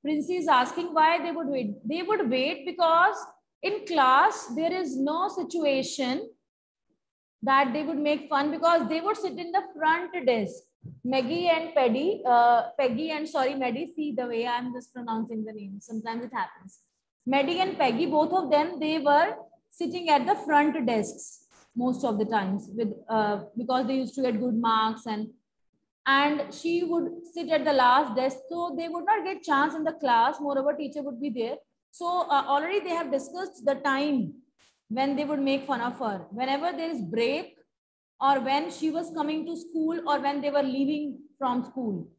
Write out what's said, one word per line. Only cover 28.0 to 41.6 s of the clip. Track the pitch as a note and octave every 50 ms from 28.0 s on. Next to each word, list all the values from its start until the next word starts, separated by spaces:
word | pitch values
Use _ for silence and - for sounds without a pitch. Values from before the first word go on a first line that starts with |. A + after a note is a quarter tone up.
| D4+ B3+ G#3+
desk. | B3 B3+ C4+ C4 - -
So | - E4+ E4+ E4+ F4 C#4
they | E4 E4
would | E4+ D#4+ E4+ D4+
not | G4 A4 G#4 E4
get | F#4+ F#4+ -
chance | - E4 C#4+ C4+ D4 D#4 D#4
in | D#4+ D#4
the | D#4+ D#4+
class. | - D4 C4 A#3+ A3+ A#3 C4 D4+ D4
Moreover, | D4 C#4+ C#4 C4+ C4 D4 D4
teacher | - D4+ B3+ F#3+ D4
would | C4 C#4+ A#3+ A#3
be | C#4 D4
there. | G#3+ B3 A3+ A#3 C#4+ - _ _ _ _ _ _
So, | - - F4 F4 F4+ F4+ E4 -
uh, | C#4+ C#4 C4+
already | - C#4 C#4+ D#4 F4 G4 G#4
they | - F4+
have | E4 E4 E4 C4
discussed | C#4 C4+ - - - F4+ F#4+ F#4 - - A3
the | C#4 C#4
time | C4+ C#4 C#4 C4+ C4+ C#4+ D4+ C#4+ B3 F#3+ D#3 - - _ _ _ _ _ _ _ _ _ _
when | A3 B3+ C4+ C#4 C#4
they | C4+ D4
would | C#4 D4+ C#4
make | C#4 C4+ C#4 C4+ C4+
fun | C#4+ C4+ A#3+
of | A#3+ B3 B3
her. | - B3+ G#3+ G3+ F#3 E3+ -
Whenever | G3 A3+ B3+ C4 C#4 C#4+ D#4+ F4 -
there | - E4 E4
is | D#4+ B3
break | G3 E3 G3 A3+ A#3 B3+ C#4 D#4+ - - _ _ _ _ _ _ _ _ _ _ _ _ _ _
or | B3+ C#4 C#4 C4+
when | A3+ C4 C4+ D4 D#4+ E4+
she | - - D4+ D#4+
was | D4 E4 E4+ E4 -
coming | D#4+ D4 D4 D#4 D#4+ D#4+
to | E4+ E4+
school | E4+ - - - D#4+ D#4 D#4+ E4+ E4+ E4+
or | D#4+ C#4+ C4+
when | C4 C#4 C#4+ C#4+
they | C#4 D4
were | C#4 C#4+ C#4+
leaving | C4 B3+ C4+ C#4 C#4 D4+ D4 D4+ C#4+ - - - - _
from | _ C4+ B3 B3 B3